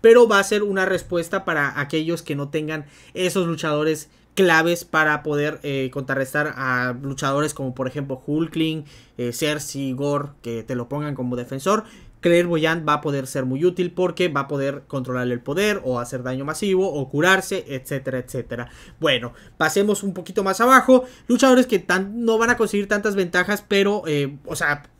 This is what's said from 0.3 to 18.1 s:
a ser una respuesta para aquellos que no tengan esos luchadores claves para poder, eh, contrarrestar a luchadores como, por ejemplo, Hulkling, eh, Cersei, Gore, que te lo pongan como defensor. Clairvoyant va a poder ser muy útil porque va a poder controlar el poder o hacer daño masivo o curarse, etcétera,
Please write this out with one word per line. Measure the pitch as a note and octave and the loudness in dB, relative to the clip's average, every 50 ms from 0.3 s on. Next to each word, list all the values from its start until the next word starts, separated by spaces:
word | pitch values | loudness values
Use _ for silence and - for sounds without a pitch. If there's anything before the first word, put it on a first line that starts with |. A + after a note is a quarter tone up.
| G#3+ G3 | 6 2
a | G3 | 2
ser | - G#3+ G#3 | 2 0 -2
una | G#3 G#3 F#3+ F#3+ F#3+ | 0 0 0 0 0
respuesta | F#3 F#3+ F3+ - - F3+ E3+ E3 E3+ - G3 F#3+ | 0 0 -2 -2 -2 -4 -4 -2 -2 -4 -4 -2
para | - E3 D3+ C#3+ C3+ - D3 | -2 -2 0 0 -2 -2 -4
aquellos | C#3 C#3+ - D#3+ D#3 E3 E3+ E3 | -6 -2 -2 -2 -2 -2 -4 -4
que | - - D3 | -4 -6 -6
no | C#3+ C#3+ D3 | -6 -6 -4
tengan | D3 D#3 D3+ D3+ D#3 D#3 C#3+ D3 - - - - _ | -4 -6 -4 -4 -6 -8 -10 -12 -20 -20 -20 -14 _
esos | - F#3 F3+ F3 G3 F3+ | -2 -2 0 0 0 0
luchadores | E3+ E3 C#3+ - D#3 D3 D3 D3+ D#3+ D#3 D3+ - _ _ _ _ _ _ | 0 -2 -2 -2 -2 0 0 2 0 0 -2 -6 _ _ _ _ _ _
claves | - F#3+ F3 E3 D#3+ D#3+ E3+ F3 E3+ - | 2 4 6 6 4 4 2 0 -2 -4
para | _ - D#3 D#3 D3+ D3+ D3 | _ 0 2 2 2 0 -2
poder, | D3+ D#3 D3 D3 D3 D3+ D#3 - | -2 -2 -2 0 -2 -2 -4 -6
eh, | - D3 C#3 C3+ C3 B2+ | -8 -6 -4 -4 -4 -4
contrarrestar | - C#3+ C3+ B2+ C3+ C3+ C3+ C3 - D3 D3 D3+ - | -6 -8 -6 -4 -2 -4 -4 -2 -2 -2 -2 -2 -4
a | B2 C3+ C3 B2+ B2 B2 B2+ B2 B2 | -6 -2 -2 0 0 0 -2 -4 -6
luchadores | C#3 C#3 C3+ C3+ D3+ C3+ C3+ C#3+ D3+ D3+ - | -6 -8 -6 -4 -2 -2 0 0 0 -2 -4
como, | - C#3 B2+ B2+ | -6 -8 -8 -6
por | - C3 B2+ | -4 -6 -6
ejemplo, | - D3+ C#3 C#3 C3+ B2 - | -4 -6 -6 -6 -8 -8 -6
Hulkling, | - D3 D#3 E3 D#3 - D#3+ D#3+ D#3+ D#3 D#3+ D3 - - - - _ _ | -4 -2 -2 -2 -2 -2 -2 -2 -2 -2 -6 -10 -12 -20 -20 -20 _ _
eh, | - B2 A#2+ | -6 -6 -6
Cersei, | A#2+ - D#3+ D3+ D3+ D3+ D3 - - C#3 C#3 C3+ B2+ | -4 -2 -2 -2 -2 -4 -6 -8 -8 -6 -6 -6 -4
Gore, | C3 C#3+ C#3+ C#3+ C#3+ C#3+ C#3+ - _ | -4 -2 -2 -2 -2 -4 -8 -14 _
que | - A#2 A#2 A2+ A2 | -10 -8 -8 -8 -6
te | - C3 | -6 -6
lo | B2 A#2 | -6 -6
pongan | - C3+ D3 D3+ D3 C#3 | -6 -6 -6 -6 -6 -6
como | B2+ B2 B2 B2 | -6 -4 -4 -4
defensor. | A#2+ B2 B2 C3+ C3+ C#3 F#3 G#3 A3 A3 - - - - - - _ | -6 -6 -8 -10 -6 -2 0 0 0 -2 -8 -20 -20 -20 -20 -20 _
Clairvoyant | - F3 E3+ E3+ F3 F3 E3+ D#3+ D#3 D#3+ E3 E3+ D#3 D3+ | 2 4 4 4 4 4 0 2 2 2 0 0 2 0
va | D3 | 0
a | C#3+ | 0
poder | - D3+ C#3+ C#3 C3+ | 0 -2 -2 -2 -4
ser | C3 - C#3+ C3 | -4 -4 -4 -2
muy | B2+ C3 C#3 E3 | -2 -2 2 2
útil | F3+ F3 F#3 F3+ F3 | 2 2 2 -4 -2
porque | F3 - F#3 F3 E3+ - F3+ E3+ | 0 0 -2 -2 0 0 -2 0
va | C#3+ C#3+ | 0 -2
a | C3+ C3+ | -4 -2
poder | D3 C#3 C3+ C#3 C#3 C#3+ - | -4 -2 -2 -2 -4 -6 -10
controlar | _ - C3+ B2 B2+ B2+ B2 B2 B2 | _ -6 -6 -4 -4 -4 -2 0 -2
el | B2 A#2+ | -2 -2
poder | - - D3 F3+ G3+ G#3+ G#3 G3 E3+ | -4 -4 -2 0 0 0 0 -2 -2
o | C3 B2+ A#2+ | -2 -2 -2
hacer | A#2+ A#2+ C#3 B2 | -4 -6 -8 -6
daño | B2 B2+ B2+ C3 C#3 | -6 -6 -6 -4 -6
masivo | D3 D#3 - G#3+ G3+ F#3+ F#3 F#3+ F#3+ | -6 -6 -2 0 2 2 2 2 0
o | D3 D3 C3+ B2+ | -2 -4 -6 -2
curarse, | - C#3+ D#3+ F#3 F#3+ F#3+ F#3 - G#3 F#3 - - | 0 2 4 4 4 4 2 -4 -6 -6 -6 -8
etcétera, | C#3 C3 - - C#3+ C3+ C3 C3+ | -10 -10 -8 -6 -8 -6 -6 -6